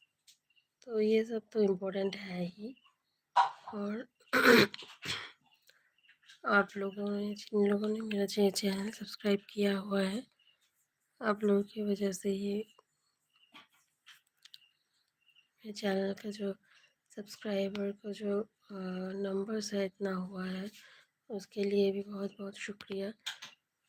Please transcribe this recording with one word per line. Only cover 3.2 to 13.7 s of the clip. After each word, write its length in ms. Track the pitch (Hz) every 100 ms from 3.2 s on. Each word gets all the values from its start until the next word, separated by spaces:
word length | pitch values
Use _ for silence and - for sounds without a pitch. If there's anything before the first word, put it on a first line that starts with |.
| _ - - - -
और 340 | 214 202 214 - _ _
<clears throat> 380 | 254 269 233 202 - - - - - - - _ _ _ _ _ _ _ - _ - -
आप 220 | 208 196 202
लोगों 340 | 196 196 202
ने, 240 | 202 208
जिन 320 | 208 - 208 202
लोगों 220 | 202 214
ने 120 | 214
मेरा 260 | 220 202 196
चे-, 240 | - 202
चैनल 400 | 196 202 196 202
सब्सक्राइब 500 | - 202 - 208 202 -
किया 280 | 214 202 196
हुआ 240 | 196 196
है, 240 | 190 208 269 _ _ _ _ _ _ _ _ _
आप 220 | 226 208
लोगों 180 | 214 202
की 200 | 202 220
वजह 300 | 208 202 202
से 180 | 185 202
ही 340 | 196 202 202 220 _ _ _ _ _ _ _ _ - -